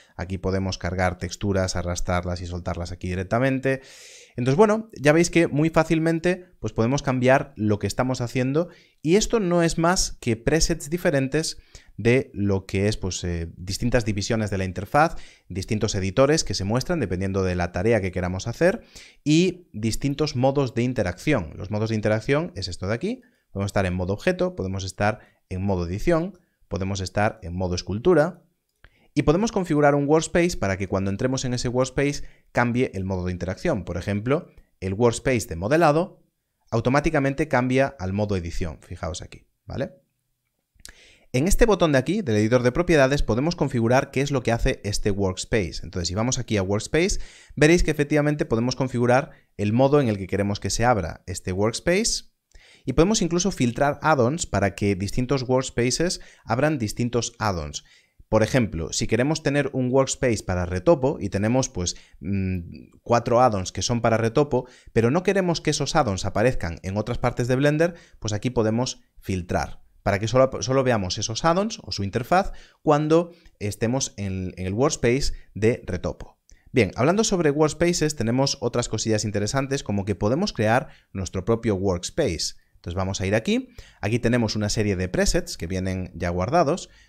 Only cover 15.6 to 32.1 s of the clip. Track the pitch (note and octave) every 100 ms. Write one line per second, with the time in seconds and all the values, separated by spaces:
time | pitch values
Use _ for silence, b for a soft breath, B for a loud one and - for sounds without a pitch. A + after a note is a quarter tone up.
15.6 | - G#2+ G#2+ G#2 F#2+ A2 C#3 D#3+ - G2
16.6 | F#2+ A#2+ - F3 G2 F2+ F#2+ F#2+ F#2 F2+
17.6 | F2 F#2 G#2+ A2+ F#2+ F2+ F2+ F#2 A#2 -
18.6 | E3+ A3+ B B B B C#3+ D#3 F#3 F3+
19.6 | - G#2+ A2 - C#3 C#3 D3+ B2 C3 C#3
20.6 | C3 A#2 B2 B2 F#2 - - C3 D#2 F#2
21.6 | F#2+ G#2 A2 A2 G#2+ A2 - C#3 F3 -
22.6 | F2 G#2+ F#2 A#2+ G3 C4 b b b G2
23.6 | G2+ - F#3 F2+ F2+ G2+ - F3+ F3+ F3+
24.6 | F#2+ F#2+ F#2+ - G#2 A2 b b - F#2
25.6 | G2 F#2 E2+ G2 F3 E3 F3+ - b b
26.6 | - F#2 F#2+ G2 F#2 - G#2+ - E2 F2+
27.6 | F#2 F2+ - G2+ E3+ D#3+ D#3+ - _ _
28.6 | _ _ b b b - - F#3 A3+ G3+
29.6 | F3 D3 D3 C#3+ C#3+ D#3 D#3+ F3+ E3+ -
30.6 | G2 F#2+ F#2+ G2 G2 G2 B2+ C3 C3 B2
31.6 | B2+ B2 B2+ - C#3+